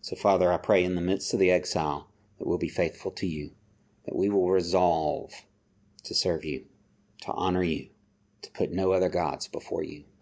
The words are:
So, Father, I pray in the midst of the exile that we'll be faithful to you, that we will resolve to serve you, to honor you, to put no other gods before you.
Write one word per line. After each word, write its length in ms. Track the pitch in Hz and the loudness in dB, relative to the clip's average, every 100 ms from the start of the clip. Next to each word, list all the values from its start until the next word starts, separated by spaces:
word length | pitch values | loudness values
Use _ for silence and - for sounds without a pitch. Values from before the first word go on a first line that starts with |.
So, 140 | - | -10
Father, 380 | - 104 95 90 | -2 2 4 4
I 60 | 90 | 2
pray 260 | - 101 | 4 2
in 100 | 90 | 4
the 60 | 90 | 0
midst 340 | 87 98 - | 0 0 0
of 60 | 113 | 2
the 100 | 92 | 4
exile 580 | 90 - 85 76 73 - _ _ _ | 4 2 -2 -2 -4 -8 _ _ _
that 80 | - | -4
we'll 120 | 85 | -2
be 100 | 78 | -2
faithful 420 | - 85 - 98 | -2 -2 -2 -10
to 160 | - 92 | -6 -6
you, 240 | 78 73 - _ _ _ _ | -4 -8 -12 _ _ _ _
that 100 | - | -8
we 140 | - 98 | -2 2
will 200 | 101 90 | 2 4
resolve 840 | 95 85 92 90 82 78 76 - - - _ _ _ _ _ | 2 2 2 4 2 0 -2 -6 -16 -20 _ _ _ _ _
to 100 | - | -6
serve 300 | - 90 82 | -2 0 -2
you, 220 | 78 69 - _ _ _ _ _ | -2 -8 -10 _ _ _ _ _
to 100 | - | -8
honor 320 | - 92 90 | -2 0 2
you, 240 | 90 78 - _ _ _ _ _ | 0 -2 -6 _ _ _ _ _
to 80 | - | -20
put 180 | - 92 | -4 -2
no 220 | 90 95 | 0 2
other 160 | 92 92 | 2 2
gods 400 | 90 80 71 - | 0 -2 -2 -8
before 340 | 78 - 87 | -10 -6 -6
you. 220 | 80 76 73 _ | -6 -8 -16 _